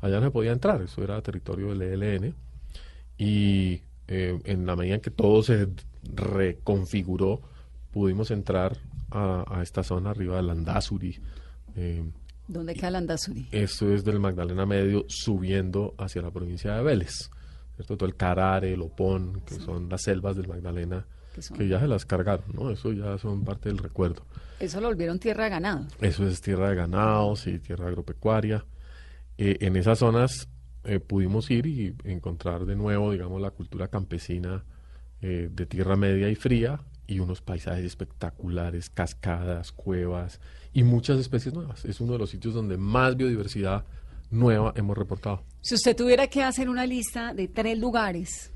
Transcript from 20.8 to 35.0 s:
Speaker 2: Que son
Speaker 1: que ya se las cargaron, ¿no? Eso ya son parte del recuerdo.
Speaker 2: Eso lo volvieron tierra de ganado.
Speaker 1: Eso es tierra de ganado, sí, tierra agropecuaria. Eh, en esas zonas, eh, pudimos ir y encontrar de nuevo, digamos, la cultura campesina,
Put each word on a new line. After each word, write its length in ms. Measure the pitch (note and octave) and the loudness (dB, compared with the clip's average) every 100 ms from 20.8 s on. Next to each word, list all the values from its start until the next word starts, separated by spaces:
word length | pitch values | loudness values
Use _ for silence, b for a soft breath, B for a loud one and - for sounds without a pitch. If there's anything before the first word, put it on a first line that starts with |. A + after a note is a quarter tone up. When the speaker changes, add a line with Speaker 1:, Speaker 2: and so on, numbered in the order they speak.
| E2+ F#2 - b b | -4 -4 -8 b b
Speaker 2:
Que 80 | - | -14
son 160 | - - | -12 -2
Speaker 1:
que 100 | G2+ | 2
ya 100 | F#2 | 4
se 60 | C#3+ | 4
las 200 | G#2+ - | 2 2
cargaron, 400 | F#2 F2+ F#2+ G2 | 0 2 0 -2
¿no? 160 | A#2+ C3+ | -6 -4
Eso 220 | G#2 A#2 | -4 -2
ya 260 | G#2+ G2+ G2 | -2 -2 -4
son 260 | A2 G2 | -2 -2
parte 240 | G2 G2 G#2+ | -2 -4 -4
del 100 | G2 | -4
recuerdo. 440 | E2 - F2+ F2 - B B B | -4 0 0 0 -10 B B B
Speaker 2:
Eso 200 | F#3 E3+ | -6 -2
lo 80 | A#3 | -2
volvieron 300 | G#3 E3+ F3+ | 0 -2 0
tierra 260 | A3+ G#3+ | -2 0
de 60 | A3 | 0
ganado. 360 | F#3+ F3+ E3+ - - | 0 -2 -2 -6 0
Speaker 1:
Eso 260 | G#2 D2+ G2 | 0 2 0
es 140 | F2 | 0
tierra 300 | - F#2+ G2 | 0 2 2
de 40 | F#2+ | 2
ganado, 600 | E2+ F#2 G#2+ G#2+ G#2 G#2 | 2 2 4 4 4 2
sí, 220 | - F2+ | -2 -6
tierra 280 | - F2 F2 | -4 -6 -4
agropecuaria. 760 | F2 E2+ - A2 A2 G#2+ G#2+ - B B B B B B - | -4 -6 -2 2 2 2 -2 -4 B B B B B B 0
Eh, 220 | G2+ G2 | 2 4
en 160 | G2+ F#2 | 4 4
esas 220 | F#2 A2+ | 6 6
zonas, 480 | A#2+ A2+ B2+ - - - - - | 6 6 4 0 -12 -16 -18 -12
eh, 140 | - G2 | -2 -2
pudimos 500 | - G2 F#2 G#2+ A2 | 0 2 4 2 2
ir 160 | A#2+ C#3+ | 2 2
y 280 | C#3+ G2 - | 0 -2 -4
encontrar 600 | - F2+ F2 E2 F2+ F2 | -6 -4 -4 -4 -4 -2
de 100 | F#2 | -2
nuevo, 380 | G2+ G#2 G2+ G#2 | 0 2 2 2
digamos, 280 | G2 F2+ F#2 | 0 -2 -4
la 100 | G2 | -4
cultura 380 | - F2 F2+ F#2 | -6 -10 -6 -4
campesina, 760 | G#2 F#2 E2+ - F2 F2+ F#2 - b b b | -2 -4 -6 -4 -4 -2 -4 -8 b b b